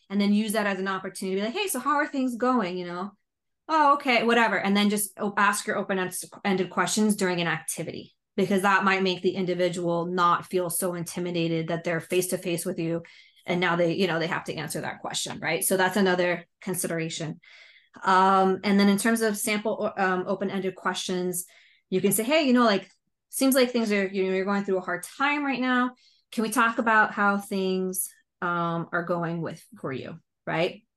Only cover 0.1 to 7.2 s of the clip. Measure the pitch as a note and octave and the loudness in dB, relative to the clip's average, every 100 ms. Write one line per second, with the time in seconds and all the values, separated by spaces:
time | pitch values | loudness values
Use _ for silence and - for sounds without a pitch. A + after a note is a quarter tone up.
0.1 | G3+ G3+ G#3 A3 G#3+ G3+ F#3 F#3+ F#3+ F#3+ | 0 2 2 2 -2 -2 -2 -4 -6 -8
1.1 | - F#3+ F#3+ G#3+ E4+ G4 B3+ C4+ D4 D4+ | -8 -4 -2 -2 -4 -4 -4 -2 0 0
2.1 | C#4 B3+ A#3 B3 B3+ F3 F3+ F3 F3 G3+ | -2 -2 0 0 2 0 -4 -8 -8 -10
3.1 | - _ _ _ _ - D#4 C#4+ C#4 C#4 | -12 _ _ _ _ -2 4 4 4 4
4.1 | A#3 A3+ A#3 A3 F#3+ G3 G3+ G#3 G#3 - | 2 4 4 4 2 2 4 4 2 -4
5.1 | - G#3 G3+ G3+ G#3 G#3+ G3+ G3 F#3+ F#3 | -4 -4 2 2 2 -2 -4 -2 -2 -4
6.1 | - - - G3+ F#3 F3 - F3 G#3+ G#3+ | -6 -12 -6 -2 0 0 -2 0 2 2
7.1 | G#3 | 2